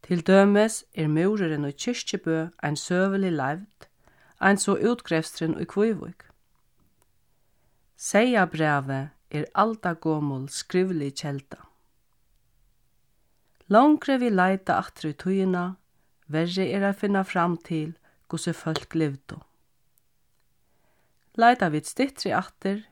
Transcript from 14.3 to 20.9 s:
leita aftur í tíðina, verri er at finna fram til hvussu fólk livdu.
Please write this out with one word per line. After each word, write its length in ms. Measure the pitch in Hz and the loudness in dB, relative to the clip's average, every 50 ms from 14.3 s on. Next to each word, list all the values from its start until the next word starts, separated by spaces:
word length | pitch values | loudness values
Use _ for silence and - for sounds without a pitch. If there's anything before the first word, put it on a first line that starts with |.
| 202 | 2
leita 460 | 185 180 190 196 190 - - 165 - | 2 2 2 2 -2 -2 -2 -2 -2
aftur 300 | 185 - _ - - 156 | -2 -6 _ -10 -8 -8
í 60 | 143 - | -8 -6
tíðina, 460 | - 185 190 196 190 185 185 180 175 180 190 _ _ _ _ _ _ _ _ _ _ | -4 -2 0 0 0 0 0 -2 -4 -6 -8 _ _ _ _ _ _ _ _ _ _
verri 460 | - 147 156 170 170 180 190 190 - 185 | -6 -2 -2 -2 -2 -2 -4 -2 -2 -2
er 140 | 202 196 196 | 0 0 -2
at 120 | 196 - - | -2 -2 -2
finna 180 | 202 202 190 190 | 0 0 0 0
fram 300 | - - 185 170 175 175 165 | -2 -2 0 0 0 -2 -4
til 300 | - - 170 156 151 160 170 _ _ _ _ _ _ _ | -6 -6 -6 -6 -4 -6 -10 _ _ _ _ _ _ _
hvussu 240 | - 160 - 175 160 | -8 -6 -4 -6 -6
fólk 400 | - - 160 160 - - _ - | -4 -6 -6 -6 -6 -8 _ -2
livdu. 460 | 160 156 147 139 135 _ - - 156 - _ _ _ _ _ _ _ _ _ _ _ _ _ _ _ _ _ _ _ _ _ _ _ _ _ _ _ _ _ | 0 0 0 -2 -8 _ -18 -18 -18 -18 _ _ _ _ _ _ _ _ _ _ _ _ _ _ _ _ _ _ _ _ _ _ _ _ _ _ _ _ _